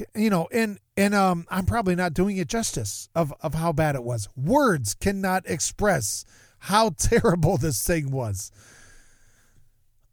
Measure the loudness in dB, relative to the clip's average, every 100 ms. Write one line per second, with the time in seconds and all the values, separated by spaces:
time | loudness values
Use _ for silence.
0 | -10 -2 2 2 0 0 -2 -4 _ 0
1 | 2 4 4 2 -2 -4 0 0 0 0
2 | 0 0 0 0 -2 -4 -4 -4 -6 -8
3 | -6 -2 -2 -4 -6 -2 -2 0 0 0
4 | -4 -6 -6 -4 2 4 4 2 -2 -4
5 | -2 -2 0 -2 -2 -4 -6 -2 0 0
6 | -2 -8 -12 -20 _ _ 0 2 2 0
7 | 2 2 4 2 2 2 0 -2 -2 -2
8 | -2 -4 -6 -8 -10 -18 -20 -20 -20 -20
9 | -20 _ _ _ _ _ _ _ _ _
10 | _